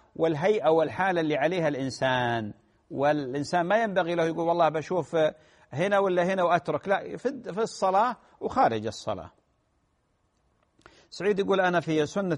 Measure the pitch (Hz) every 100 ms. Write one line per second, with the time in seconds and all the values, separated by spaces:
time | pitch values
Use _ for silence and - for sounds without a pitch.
0 | _ - 160 147 190 208 151 165 151 139
1 | 190 180 156 143 156 180 156 135 135 -
2 | 131 127 120 117 107 - _ _ - 135
3 | 143 151 127 143 139 180 170 220 220 190
4 | 170 170 165 170 170 170 156 156 - 180
5 | 139 165 151 - _ _ - 127 196 196
6 | 196 180 175 190 175 170 - 147 190 190
7 | - 165 254 277 - 185 220 - 190 190
8 | 247 - _ - - 262 170 110 107 -
9 | 110 95 82 _ _ _ _ _ _ _
10 | _ _ _ _ _ _ _ _ - -
11 | _ - 196 196 190 190 180 175 160 156
12 | 147 202 190